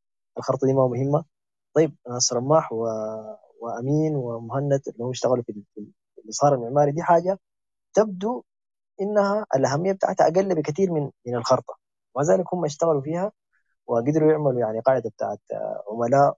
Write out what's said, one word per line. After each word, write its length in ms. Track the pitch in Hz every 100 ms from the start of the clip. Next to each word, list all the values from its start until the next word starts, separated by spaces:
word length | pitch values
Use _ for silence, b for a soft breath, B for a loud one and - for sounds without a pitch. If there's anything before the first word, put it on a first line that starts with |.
| _ _ _ -
الخرطة 300 | - 131 135
دي 60 |
ما 140 | 135 131
مهمة. 380 | 120 139 147 - _ _ _ _
طيب، 220 | 151 160 - 120
ناس 240 | 123 -
رماح 400 | 120 131 160 -
و-، 120 | 113 113 110 110 110 110 - _ _
وأمين 540 | 117 110 127 151 156 147
ومهند 640 | 120 117 117 139 143 139 -
اللي 160 | -
هم 60 | 120
اشتغلوا 340 | 123 120 123
في 60 | 113
ال-، 120 | 104 101 -
في 40 |
ال-، 100 | 104 _ _ -
في 60 | 110
الإصهار 280 | - 143
المعماري، 380 | 135 117 143 147
دي 100 | 151
حاجة 380 | 175 170 180 196 _ _ _ _ _
تبدو 500 | 190 220 180 208 247 - _ _ _ _ -
إنها 440 | 196 208 202 208 226 135
الأهمية 360 | 135 143 185
بتاعتها 360 | 196 - 190 -
أقل 280 | 170 196 165
بكثير 360 | 151 151 190
من، 200 | 160 135 - 120
من 100 | 120
الخرطة، 380 | 120 127 - - _ _ _ 131
ومع 100 | 151
ذلك 200 | 190 175
هم 120 | 180 151
اشتغلوا 360 | 147 165 147
فيها 300 | 135 170 202 - _ _ _ _ -
وقدروا 440 | 117 120 156 156
يعملوا 280 | 156 147 123
يعني 200 | 110 110
قاعدة 300 | 135 131 117
بتاعت، 320 | - 107 104 -
آه، 300 | 107 107 107 101
عملاء 460 | 113 120 139 139